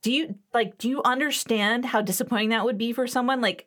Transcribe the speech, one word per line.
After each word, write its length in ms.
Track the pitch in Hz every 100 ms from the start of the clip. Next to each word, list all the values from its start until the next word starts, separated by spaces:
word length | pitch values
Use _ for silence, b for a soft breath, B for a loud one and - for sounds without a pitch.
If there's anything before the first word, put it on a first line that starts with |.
Do 100 | 220
you, 240 | 269 320 202 _
like, 240 | 240 214 -
do 100 | 226
you 140 | 277
understand 800 | 240 254 294 - - 226 208 233
how 160 | 247 226
disappointing 500 | 202 180 - 226 220
that 140 | 226
would 140 | 214 208
be 140 | 226
for 160 | 233 247
someone? 320 | 254 247 262
Like, 260 | 220 185